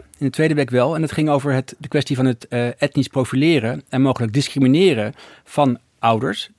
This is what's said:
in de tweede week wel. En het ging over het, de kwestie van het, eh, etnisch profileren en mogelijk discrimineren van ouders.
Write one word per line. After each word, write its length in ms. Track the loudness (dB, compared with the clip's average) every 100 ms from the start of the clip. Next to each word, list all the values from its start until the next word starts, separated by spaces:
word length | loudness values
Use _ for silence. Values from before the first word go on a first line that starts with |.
| -8 -6
in 80 | -4
de 60 |
tweede 220 | 0 0
week 160 | 0 0
wel. 260 | 2 2 0
En 60 |
het 100 | -4
ging 180 | -2 0
over 220 | 0 0
het, 220 | -2 -2 -10
de 100 | -4
kwestie 280 | -2 -2 0
van 100 | 0
het, 220 | -2 -4
eh, 340 | -4 -4 -2
etnisch 260 | -2 -2 -2
profileren 760 | -2 -2 0 2 2 0 -4 -4
en 120 | 0
mogelijk 320 | 0 0 -2
discrimineren 800 | -2 -2 0 2 4 4 2 -2 -8 -18 -20
van 340 | -6 0 0 0 _ _
ouders. 500 | 0 0 -2 -6 -10